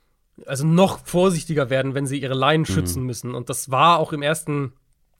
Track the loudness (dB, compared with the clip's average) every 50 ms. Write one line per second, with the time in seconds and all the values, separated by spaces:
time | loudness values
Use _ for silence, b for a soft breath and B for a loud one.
0 | b b b b _ _ _ -20 -12 -8 -6 -2 0 2 4 6 4 4 2 -4
1 | -10 -4 0 2 4 4 2 0 -4 -2 -2 -2 0 0 0 0 0 0 -2 -4
2 | -4 -4 -4 -4 -4 -4 -2 0 2 2 4 2 2 2 0 0 0 -2 -4 -4
3 | -4 -6 -6 -8 -8 -8 -8 -8 -8 -8 -8 -8 -6 -4 0 2 4 4 4 4
4 | 2 -2 -4 -4 -2 -2 -2 -2 -4 -4 -4 -4 -4 -6 -10 _ _ _ _ _
5 | _ _ _ _